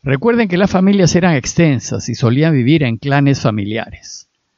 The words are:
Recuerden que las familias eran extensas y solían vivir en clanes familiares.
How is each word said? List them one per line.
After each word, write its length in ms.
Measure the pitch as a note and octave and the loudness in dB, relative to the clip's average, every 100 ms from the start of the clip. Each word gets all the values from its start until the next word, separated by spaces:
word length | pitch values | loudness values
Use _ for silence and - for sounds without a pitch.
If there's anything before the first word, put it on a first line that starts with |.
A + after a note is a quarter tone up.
Recuerden 460 | C#3 C3 A#3 A#3 G#3+ | -2 0 0 0 0
que 80 | F3+ | 0
las 120 | G3 | 0
familias 460 | F#3 F#3+ G3+ E3+ | 2 2 2 2
eran 220 | F3 F3+ D3 | 2 2 0
extensas 720 | - - E3 B2 - G#2+ - | -2 0 2 0 -4 -8 -6
y 80 | A2 | -2
solían 360 | A#2+ B2+ D#3+ | 0 2 2
vivir 300 | C#3+ A#2+ D#3+ | 2 2 2
en 140 | C3 A2+ | 0 -4
clanes 440 | C#3+ C#3 C#3 C#3 | -2 0 2 2
familiares. 880 | B2+ G#2+ G2+ A2 - - - - _ _ _ | -2 -2 -4 -6 -10 -16 -20 -20 _ _ _